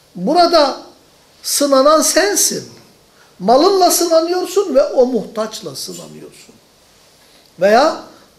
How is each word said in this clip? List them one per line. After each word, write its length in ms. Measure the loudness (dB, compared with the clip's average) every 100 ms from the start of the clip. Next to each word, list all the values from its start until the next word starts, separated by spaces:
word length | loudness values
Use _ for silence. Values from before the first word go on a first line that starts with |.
| _
Burada 640 | -8 -2 2 2 2 0 -4 -16 _ _ _ _ _
sınanan 600 | -8 -4 0 2 4 2
sensin. 680 | 2 0 0 -2 -4 -6 -12 -20 _ _ _ _ _ -6
Malınla 520 | 2 4 4 4 2
sınanıyorsun 840 | 2 0 0 0 -4 -2 -2 0
ve 100 | 0
o 220 | 0 0 0
muhtaçla 720 | 0 -6 -8 -10 -10 -14 -14
sınanıyorsun. 760 | -14 -16 -18 -20 -20 -20 -20 _ _ _ _ _ _ _ _ _ _ -2
Veya 420 | 2 4 2 -2 -14 -20 _